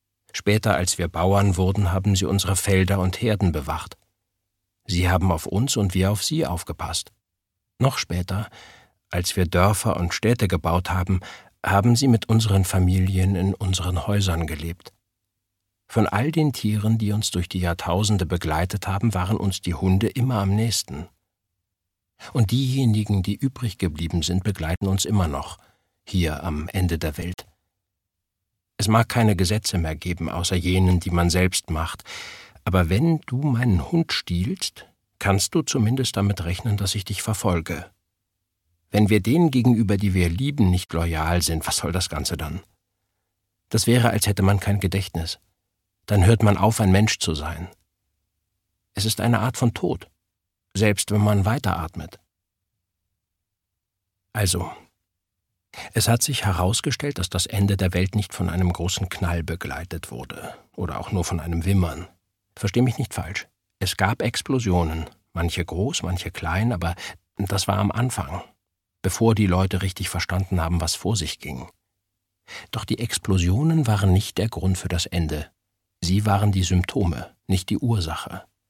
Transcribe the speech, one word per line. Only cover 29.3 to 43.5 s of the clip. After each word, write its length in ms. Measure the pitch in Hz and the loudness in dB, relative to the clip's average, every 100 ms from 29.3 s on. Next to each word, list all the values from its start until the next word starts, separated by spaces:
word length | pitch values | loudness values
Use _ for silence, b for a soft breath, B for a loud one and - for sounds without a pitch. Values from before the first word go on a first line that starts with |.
Gesetze 420 | 92 90 104 - 90 | 4 2 0 -2 -2
mehr 200 | 80 76 | -2 -4
geben, 320 | 90 90 87 | -6 -6 -4
außer 280 | 85 87 92 | -4 -2 -2
jenen, 440 | 90 92 92 90 | 2 4 4 4
die 100 | 87 | 2
man 200 | 87 87 | 2 2
selbst 380 | 90 92 - - | 2 2 0 -4
macht, 340 | 78 82 - B B B B B B | -4 -6 -8 B B B B B B
aber 240 | - 92 85 | 0 2 4
wenn 320 | 95 165 160 | 2 2 0
du 200 | - 123 | -2 -2
meinen 480 | 147 117 123 92 - | 0 2 2 2 2
Hund 220 | 170 165 | 0 0
stiehlst, 720 | - - 87 95 185 - - - _ _ _ | -4 -4 -2 -2 -4 -8 -10 -20 _ _ _
kannst 360 | - 95 - | 0 2 2
du 80 | 175 | -2
zumindest 540 | 135 143 110 131 123 - | -2 0 2 2 -2 0
damit 280 | 101 101 | 0 0
rechnen, 320 | 85 90 117 101 | -4 -4 -2 -2
dass 180 | 95 | -2
ich 100 | 104 | -4
dich 180 | - 95 | -6 -6
verfolge. 680 | - 107 107 87 78 78 - _ _ _ _ _ _ _ _ _ _ | -4 -2 0 0 -2 -8 -10 _ _ _ _ _ _ _ _ _ _
Wenn 180 | 107 104 | 2 4
wir 120 | 104 | 4
denen 300 | 92 156 170 | 4 4 4
gegenüber, 460 | 131 120 113 104 101 | 4 4 4 2 2
die 180 | 101 | 2
wir 140 | 92 87 | 2 2
lieben, 420 | 87 139 143 95 | 0 -2 2 4
nicht 220 | 90 - | 2 0
loyal 500 | 82 82 80 78 90 | -2 -2 -2 0 0
sind, 240 | - 80 - | 0 -2 -2
was 120 | - | -4
soll 140 | - | -4
das 160 | 87 - | -4 -4
Ganze 280 | 73 71 80 | -6 -6 -6
dann? 240 | 76 80 - _ _ _ _ _ _ _ _ | -6 -8 -12 _ _ _ _ _ _ _ _